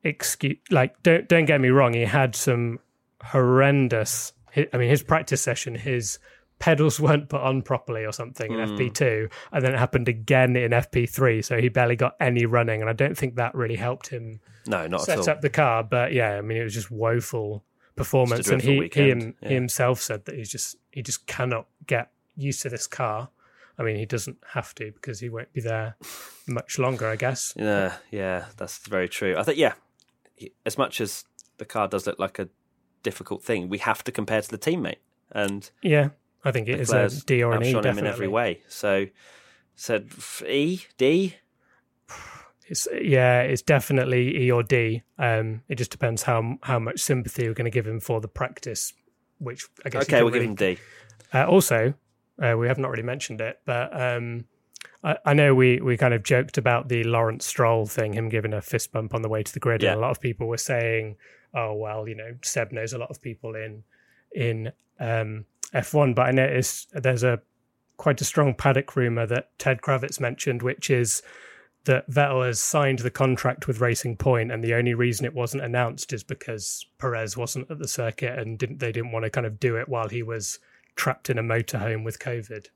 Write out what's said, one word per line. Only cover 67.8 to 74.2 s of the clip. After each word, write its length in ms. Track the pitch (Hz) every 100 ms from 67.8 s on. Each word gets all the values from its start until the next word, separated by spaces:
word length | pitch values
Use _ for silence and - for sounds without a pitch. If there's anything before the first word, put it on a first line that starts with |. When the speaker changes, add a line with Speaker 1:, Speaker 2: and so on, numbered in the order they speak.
| _ -
Speaker 1:
quite 240 | 156 139
a 20 |
strong 300 | 139 - 143
paddock 420 | 120 139 135 - -
rumor 300 | 120 117 113
that 300 | 120 - -
Ted 240 | 135 123
Kravitz 360 | - 131 135 -
mentioned, 440 | 123 117 - 120
which 260 | 123 - -
is 320 | 127 120 - - - - - _ _
that 260 | - 131 -
Vettel 340 | 135 143 131 127
has 120 | 113
signed 420 | - 156 139 127
the 100 | 120
contract 580 | - 131 123 123 - -
with 100 | 110
Racing 360 | 120 113 123
Point, 340 | 110